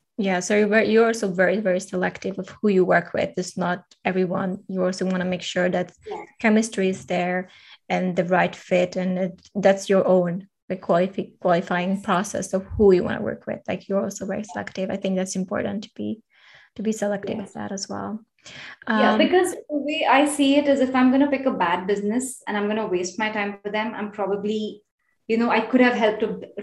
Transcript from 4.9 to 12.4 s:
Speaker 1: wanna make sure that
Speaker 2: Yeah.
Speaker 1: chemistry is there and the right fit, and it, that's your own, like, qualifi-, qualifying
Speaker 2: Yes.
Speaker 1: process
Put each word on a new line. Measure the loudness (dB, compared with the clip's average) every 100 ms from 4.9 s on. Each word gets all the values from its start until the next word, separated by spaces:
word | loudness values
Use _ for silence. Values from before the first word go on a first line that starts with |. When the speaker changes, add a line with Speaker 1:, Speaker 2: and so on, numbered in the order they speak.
| -2 -2
Speaker 1:
wanna | -2 -2
make | -4
sure | -4 -2 0
that | 0 -4 -10 -12
Speaker 2:
Yeah. | -12 -12 -2
Speaker 1:
chemistry | 2 2 2 0 -2
is | -2 -4
there | -2 -2 -4 -6 -14 -20 -18 -6
and | -2 -2 -2
the | 2
right | 2 2 -4
fit, | -2 0 0 -2
and | -2 -2
it, | -4 -8 -10 2
that's | 2 2 2
your | 2 4
own, | 4 2 -2 -8 _ -10
like, | -6
qualifi-, | 0 2 2 -4 -10 _
qualifying | 0 2 0 -2 -2 -2
Speaker 2:
Yes. | 0
Speaker 1:
process | 0 0 -6